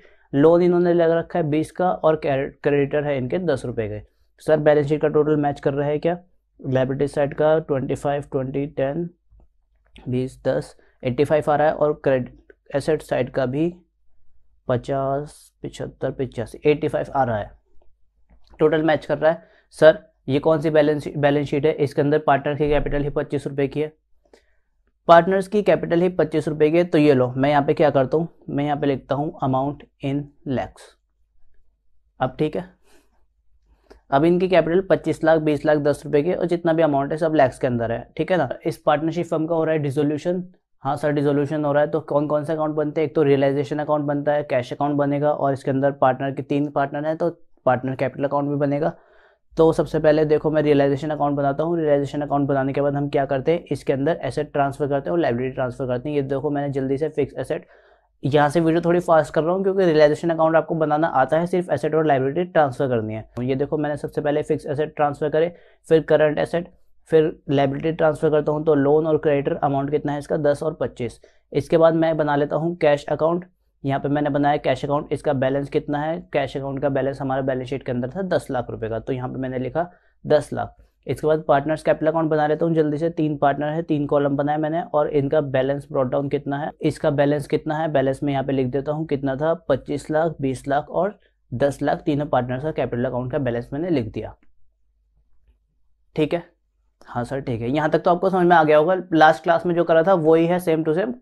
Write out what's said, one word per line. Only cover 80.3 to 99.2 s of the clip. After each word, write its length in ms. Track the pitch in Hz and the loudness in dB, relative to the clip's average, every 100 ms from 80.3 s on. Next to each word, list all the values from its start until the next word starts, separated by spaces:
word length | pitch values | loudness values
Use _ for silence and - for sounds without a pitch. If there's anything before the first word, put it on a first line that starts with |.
| 147 - | 0 0
लाख। 240 | 117 110 - _ _ - | -8 -8 -12 _ _ -8
इसके 200 | 127 156 | -4 0
बाद 180 | 156 160 | 0 2
पार्टनर्स 340 | 143 147 156 | 0 2 -2
कैपिटल 240 | 160 147 151 | 0 0 0
अकाउंट 240 | 160 156 | 0 0
बना 160 | 156 151 | 0 0
लेता 200 | 151 165 | 0 2
हूँ 80 | |
जल्दी 240 | 160 151 147 | 2 0 0
से, 120 | 165 | -4
तीन 260 | 170 151 143 | -2 -2 0
पार्टनर 300 | 143 139 151 | 0 0 -4
है, 140 | 156 | -4
तीन 240 | 165 147 143 | -2 -2 0
कॉलम 300 | 147 143 139 | 0 2 0
बनाए 200 | 143 151 | -2 -2
मैंने 240 | 151 165 | -2 -4
और 240 | - 151 151 | -2 -2 0
इनका 300 | 151 139 156 | 0 0 0
बैलेंस 440 | 139 131 131 143 139 | 0 -2 -2 -4 -4
ब्रॉट 180 | 143 127 | -2 -2
डाउन 180 | 143 139 | -2 -2
कितना 300 | 143 135 139 | -4 -4 -6
है, 120 | 156 - | -6 -4
इसका 280 | 156 - 160 | -4 -2 -2
बैलेंस 340 | 143 143 147 143 | 2 0 0 -2
कितना 320 | 147 151 151 | -4 -4 -4
है, 120 | 160 | -2
बैलेंस 320 | 147 135 135 | 0 0 -2
मैं 100 | 147 | -4
यहाँ 120 | 139 | -4
पे 80 | 135 | -2
लिख 140 | 135 131 | -2 -2
देता 240 | 139 139 | -2 -4
हूँ 140 | 151 156 | -6 -4
कितना 300 | 139 139 135 | -4 -4 -2
था, 180 | 160 170 - | -2 -2 -2
पच्चीस 420 | 135 - 143 - | -2 -2 -8 -2
लाख, 260 | 156 165 156 | -2 0 -2
बीस 260 | 135 127 139 | -6 -6 -4
लाख 220 | 139 147 | -4 -2
और 280 | - 196 208 _ _ _ | -4 -4 -6 _ _ _
दस 300 | 120 143 - | -2 -2 0
लाख, 200 | 143 165 | -2 -2
तीनों 240 | - 135 147 | -2 -2 0
पार्टनर्स 340 | 156 127 127 | -2 -2 -4
का 80 | 156 | -4
कैपिटल 320 | 156 127 120 | -4 -4 -2
अकाउंट 280 | 131 123 127 | -2 -4 -4
का 60 | 151 | -4
बैलेंस 280 | 127 117 120 | -2 -4 -6
मैंने 180 | 139 180 | -8 -2
लिख 220 | 147 110 | -2 -2
दिया। 220 | 110 104 - - _ - _ _ _ _ _ _ _ _ _ _ _ _ _ _ - | -8 -12 -16 -20 _ -20 _ _ _ _ _ _ _ _ _ _ _ _ _ _ -4
ठीक 180 | 151 | -2
है, 100 | 170 - _ _ _ _ _ - | -2 -6 _ _ _ _ _ -10
हाँ 160 | 123 | -8
सर 160 | 120 135 | -6 -6
ठीक 200 | 131 113 | -6 -6
है, 100 | 117 | -2
यहाँ 200 | 151 151 | -2 0
तक 80 | 156 | 0
तो 120 | 180 | 2
आपको 180 | 175 190 | 2 2
समझ 160 | 185 175 | 2 4
में 80 | 170 | 6
आ 60 | |
गया 120 | 151 151 | 6 6
होगा। 160 | 156 185 180 | 4 0 0
लास्ट 280 | 160 | 6